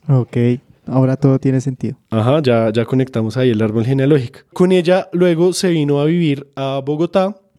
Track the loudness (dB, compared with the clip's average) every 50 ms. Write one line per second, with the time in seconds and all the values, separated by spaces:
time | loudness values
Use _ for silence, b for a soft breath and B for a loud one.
0 | _ 0 0 0 0 0 -2 0 0 0 0 -2 -6 _ _ _ _ -4 0 0
1 | 0 0 0 0 2 2 2 2 0 0 -2 -2 -2 -4 -6 -6 -8 -8 -10 -12
2 | _ _ -2 0 0 2 0 2 2 2 2 2 2 0 0 -2 -2 0 0 -2
3 | -2 -2 -2 -4 -4 -4 -2 0 0 0 2 0 0 0 0 -2 -2 0 0 0
4 | 2 2 2 2 0 -4 -12 -20 -20 _ -2 0 2 2 2 2 2 2 0 0
5 | 0 -2 -2 0 2 2 2 2 0 0 0 0 -2 0 0 0 0 0 0 0
6 | 0 0 0 0 0 0 -2 -4 -6 -12 _ -8 -6 -6 -6 -6 -4 -4 -4 -2
7 | -4 -2 0 0 -2 -2 -4 -10 _ _ _